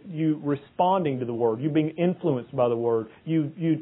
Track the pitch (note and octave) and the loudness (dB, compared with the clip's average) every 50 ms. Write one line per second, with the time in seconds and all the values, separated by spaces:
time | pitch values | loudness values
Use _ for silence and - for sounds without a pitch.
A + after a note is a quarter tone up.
0 | - G3+ E3 D3+ D#3+ D#3 D3+ D3 - C#3+ C#3+ C3+ - - _ - F3+ F3+ F#3+ G3 | -6 -10 -4 -2 0 0 0 0 -2 -2 -4 -4 -6 -6 _ 0 2 2 2 2
1 | E3+ D3 C3+ B2 B2 A#2 A#2+ A2+ A#2+ A2+ A2 A#2 C#3 D#3 C#3+ D#3+ D#3 D#3 D#3 F3 | 0 -2 -2 -4 -4 -4 -2 0 0 0 0 0 -2 0 0 0 0 0 0 0
2 | E3+ F3+ F#3 - - E3+ C#3 B2 A#2 - - C3 B2 B2 A#2+ A#2 A#2 A#2 A#2 A2+ | 0 0 0 0 0 -2 0 -2 -4 -4 -2 0 2 2 2 0 0 0 0 0
3 | A2 A2 - - - D#3 D#3+ D#3+ D3+ C3+ - - E3 E3 D#3 D3+ | -2 -4 -12 -12 -4 -2 0 0 0 -2 -4 -2 -2 0 0 0